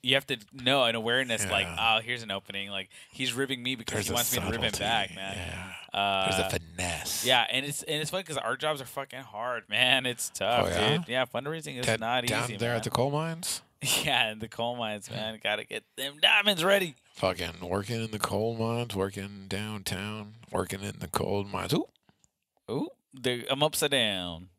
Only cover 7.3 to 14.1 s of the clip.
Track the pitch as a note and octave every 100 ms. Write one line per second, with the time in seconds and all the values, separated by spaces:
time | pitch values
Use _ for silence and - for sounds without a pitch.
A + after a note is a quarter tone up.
7.3 | B2+ A2 B2+ C#3+ C#3 - D3+ D#3 F#3 F#3
8.3 | C#3 A2 B2+ D3+ D3 B2+ - C3+ B2+ A2+
9.3 | G#2 B2 A#2 G#2 G#2 B2+ C3 B2+ A#2+ -
10.3 | - G2 A#2+ F2+ F2+ C#3+ D3+ E3 B2+ B2+
11.3 | A#2+ C#3 D#3+ D3+ C3 B2 A2+ A2+ B2 A#2+
12.3 | G#2+ B2 G2+ A#2 A#2+ A2 - C3 D3 E3
13.3 | E3 - - _ _ C#3+ - D#3